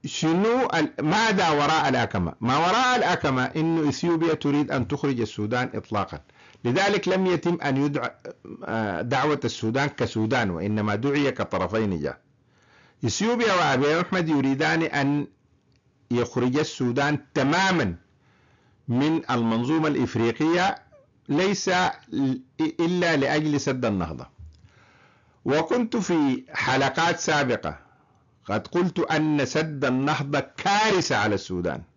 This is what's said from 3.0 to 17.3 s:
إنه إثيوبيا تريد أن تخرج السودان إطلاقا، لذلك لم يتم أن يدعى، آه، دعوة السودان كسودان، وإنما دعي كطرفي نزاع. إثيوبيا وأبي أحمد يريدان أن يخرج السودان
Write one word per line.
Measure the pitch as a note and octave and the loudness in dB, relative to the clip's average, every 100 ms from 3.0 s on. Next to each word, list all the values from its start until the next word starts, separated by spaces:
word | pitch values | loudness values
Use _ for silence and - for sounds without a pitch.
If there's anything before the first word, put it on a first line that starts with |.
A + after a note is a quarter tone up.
| F3+ F3 D3+ B2+ | 0 0 0 0
إنه | B2+ D#3 E3 E3 D3+ | -2 -2 0 2 0
إثيوبيا | C3+ F3 E3 E3 | 0 0 2 2
تريد | D3+ D3 D3 C#3 | 0 0 0 0
أن | C#3 A#2 | -2 -2
تخرج | C#3+ C#3 B2 | -2 -2 0
السودان | A2 - G#2 B2 B2 | -2 -4 -2 -2 -2
إطلاقا، | A2 - G#2+ F#2+ D#2+ - - - - B2 | -6 -4 -4 -4 -8 -16 -20 -20 -4 0
لذلك | C3+ G3+ G3+ F#3 | 2 2 2 2
لم | F#3 F#3 | 2 2
يتم | E3+ F3 E3+ | 2 2 0
أن | C#3+ C3+ | 0 2
يدعى، | C#3+ C#3+ - - - - - - - | 2 0 -4 -8 -16 -16 -18 -12 -6
آه، | A2+ G#2 E2+ | -2 -2 -2
دعوة | A#2+ B2+ D3 C#3+ A#2 | -2 0 0 0 -2
السودان | - A2 B2+ C#3+ | -2 -2 0 -2
كسودان، | - A#2 A2+ A2 B2 G#2+ | -2 -4 -2 0 0 0
وإنما | E2 G2+ G#2+ G#2+ G#2 | -2 -2 -2 -2 0
دعي | C#3 C#3+ C#3 | 0 0 0
كطرفي | B2+ G2 F#2 F2+ A2 G#2+ | -2 -4 -4 -2 0 -2
نزاع. | E2+ C#2+ A#1+ _ _ _ _ _ - - _ A#2 | -2 -4 -8 _ _ _ _ _ -20 -20 _ -4
إثيوبيا | - G#3+ A#3 A3+ | -2 0 2 2
وأبي | F#3 D3+ B2+ C#3+ D#3+ | 2 2 2 2 0
أحمد | F3 F#3 D#3+ | 0 -2 2
يريدان | D3 C3+ C3+ D#3 E3 | 2 2 0 0 0
أن | E3 C#3+ C#3 D3 C#3 _ _ _ _ _ _ _ _ | 0 0 0 0 -4 _ _ _ _ _ _ _ _
يخرج | A#2+ A#2+ B2+ B2 C#3 | -2 0 0 0 0
السودان | D3+ - B2 B2 C#3+ D3+ - | -2 -2 -2 0 0 -2 -4